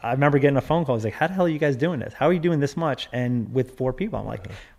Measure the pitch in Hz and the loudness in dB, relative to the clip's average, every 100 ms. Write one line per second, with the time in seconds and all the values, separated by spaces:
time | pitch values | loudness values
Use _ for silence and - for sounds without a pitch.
0 | 113 135 147 143 143 139 - 160 135 117 | -4 2 4 4 4 4 2 0 0 0
1 | 107 - 160 190 175 151 151 123 165 147 | -2 0 0 2 0 2 0 2 0 -2
2 | - - 151 180 170 156 139 - 160 127 | -6 0 2 2 2 2 0 -2 -2 -2
3 | - 120 123 123 104 127 127 - 131 127 | -4 -4 -2 -2 -2 -2 -2 -2 -4 -2
4 | 208 120 104 110 95 101 - | -6 -6 -8 -10 -12 -16 -18